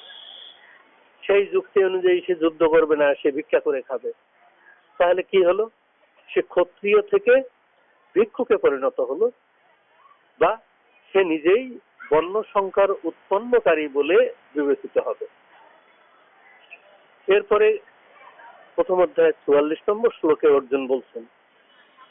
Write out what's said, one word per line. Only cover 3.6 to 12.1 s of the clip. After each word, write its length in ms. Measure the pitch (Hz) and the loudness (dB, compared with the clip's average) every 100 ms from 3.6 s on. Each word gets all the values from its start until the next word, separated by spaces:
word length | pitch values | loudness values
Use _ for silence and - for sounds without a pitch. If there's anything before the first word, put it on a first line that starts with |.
করে 220 | - 135 | -2 -6
খাবে, 300 | - 127 117 - _ _ _ _ _ _ _ - | -6 -10 -10 -14 _ _ _ _ _ _ _ -2
তাহলে 240 | 175 185 | 0 0
কি 220 | 180 190 | 0 2
হলো? 260 | 175 190 226 _ _ _ _ _ - | 2 0 -4 _ _ _ _ _ -10
সে 80 | - | -6
ক্ষত্রিয় 600 | - - 175 _ 202 208 | -4 -2 -4 _ 0 0
থেকে 400 | 208 196 208 262 262 _ _ _ _ _ _ | 2 0 4 2 2 _ _ _ _ _ _
ভিক্ষুকে 420 | - 220 - 247 202 | -2 -2 -2 -2 0
পরিণত 440 | 165 139 135 - | 0 -2 -4 -4
হলো, 300 | 127 143 233 - _ _ _ _ _ _ _ _ _ - | -6 -2 -4 -4 _ _ _ _ _ _ _ _ _ -2
বা 180 | 165 220 _ _ _ _ _ | -2 -2 _ _ _ _ _
সে 120 | 190 | 0
নিজেই 540 | 185 160 151 208 262 233 _ - - | 0 0 0 0 -2 -16 _ -18 -2